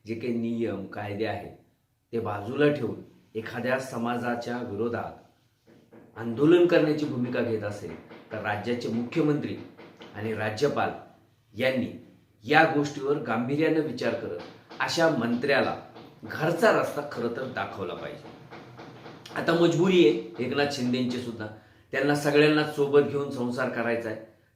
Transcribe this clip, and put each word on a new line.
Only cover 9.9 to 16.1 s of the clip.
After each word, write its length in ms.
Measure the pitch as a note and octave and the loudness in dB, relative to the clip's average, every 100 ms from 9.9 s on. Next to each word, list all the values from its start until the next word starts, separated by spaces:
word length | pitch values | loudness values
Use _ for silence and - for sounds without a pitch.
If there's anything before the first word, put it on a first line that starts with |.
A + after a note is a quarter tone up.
| - - G#2 | -20 -18 -8
आणि 180 | A2 | -6
राज्यपाल 560 | G#2+ G#2+ G#2 C#3+ A#2+ F#2+ - - - _ _ _ G2+ | -2 -4 0 0 2 -2 -2 -14 -20 _ _ _ -2
यांनी 460 | C3 B2+ G2 - - - _ _ | 0 0 -2 -6 -16 -20 _ _
या 200 | G#2+ D3+ | 0 2
गोष्टीवर 540 | E3 D3 C#3 - C3+ D3 | 2 0 -2 -4 -4 -2
गांभीर्यानं 640 | A#2+ A2+ B2 D3 D#3+ D#3+ | -2 -4 -2 -2 0 0
विचार 340 | D3 B2 A#2+ | -2 -4 -4
करत 260 | - G#2 F2 - - - - | -4 -6 -10 -12 -18 -16 -8
अशा 300 | C3 E3 E3 | -4 0 2
मंत्र्याला 720 | C#3+ A#2 A#2+ C3 C3+ A2+ - - - - | 2 0 0 2 2 2 -4 -10 -18 -20